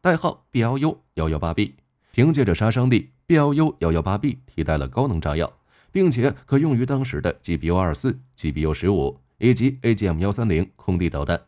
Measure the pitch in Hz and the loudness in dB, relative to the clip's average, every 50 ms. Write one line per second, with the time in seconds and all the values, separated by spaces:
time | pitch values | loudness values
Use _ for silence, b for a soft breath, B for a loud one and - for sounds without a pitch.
0 | _ 180 170 156 - 170 - - _ _ _ 127 113 117 127 139 139 156 - - | _ 2 0 2 0 -4 -6 -6 _ _ _ 0 0 0 0 0 0 0 -2 -2
1 | _ _ _ - 80 80 80 76 76 82 82 - 104 - - _ _ _ _ _ | _ _ _ -4 -2 -2 -2 -2 -4 -4 0 -2 -2 -2 -4 _ _ _ _ _
2 | _ _ _ - 120 156 - 143 - 202 175 - 110 110 107 127 123 127 143 - | _ _ _ 2 4 4 4 2 2 2 2 2 2 0 2 2 2 2 2 2
3 | - - _ _ _ _ 170 156 147 143 143 143 160 156 - _ - 85 82 82 | 0 -2 _ _ _ _ 2 2 4 2 2 2 0 0 0 _ -2 0 0 0
4 | 78 92 95 104 - 147 - - - - - - 80 73 80 76 69 67 65 - | 0 -2 -4 -2 -2 -4 -6 -6 -12 -16 -8 -6 -2 0 0 -2 -2 -4 -2 -2
5 | 131 143 104 80 76 78 73 80 82 - - _ b b b b b b b 190 | -2 0 -2 -2 -2 -2 -2 -2 -2 -4 -6 _ b b b b b b b 2
6 | 190 180 127 120 120 139 139 B B _ 135 139 151 160 139 113 123 127 139 131 | 2 2 2 2 0 -2 -2 B B _ 0 2 2 2 0 0 0 -2 -2 -4
7 | 135 127 131 73 - 87 - - - - 87 80 - 82 87 92 95 87 76 - | -4 -4 -6 -4 -4 -4 -6 -6 -6 -4 -4 -4 0 0 0 2 2 0 -2 -2
8 | - 131 - 65 - _ _ - - 80 69 76 76 78 78 - - 90 101 87 | -2 -4 -4 -4 -10 _ _ -8 -6 -6 -4 -2 -2 -2 -2 0 0 0 0 2
9 | 71 69 67 - _ _ _ _ - 120 127 127 110 135 135 131 - 117 113 98 | 0 -2 -4 -8 _ _ _ _ 2 2 2 2 2 -2 -2 0 0 0 0 2
10 | 107 95 82 80 90 101 101 117 117 107 87 78 90 - _ _ - - 92 87 | 0 -2 0 0 0 -2 -2 -2 0 0 0 0 -2 -4 _ _ -4 -2 -2 0
11 | 90 82 76 73 71 67 87 - _ | 0 -2 -2 -4 -4 -2 -4 -4 _